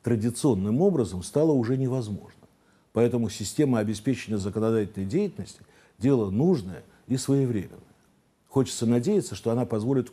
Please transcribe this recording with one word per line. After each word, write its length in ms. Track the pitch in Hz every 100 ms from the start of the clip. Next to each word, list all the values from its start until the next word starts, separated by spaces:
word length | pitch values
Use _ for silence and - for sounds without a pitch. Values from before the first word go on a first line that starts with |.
традиционным 800 | - 117 113 123 151 101 98 120
образом 400 | 196 165 101 90
стала 300 | 90 143 160
уже 260 | 143 113 131
невозможна. 640 | 131 131 110 98 - - - _ _ _ _
Поэтому 380 | - 117 123 113
система 480 | - 104 - 147 120
обеспечения 600 | 107 104 - 120 - 107
законодательной 680 | 98 107 110 113 98 98 95
деятельности — 560 | 139 208 - - - - _ _ -
дело 320 | 135 135 104
нужное 520 | 98 165 165 92 80 - _ -
и 100 | 127
своевременное. 640 | - 139 131 110 78 - - _ _ _ _ _ _
Хочется 380 | 135 131 - 117
надеяться, 480 | 120 120 208 - 98
что 160 | 113
она 140 | 117 120
позволит 440 | 110 110 135 123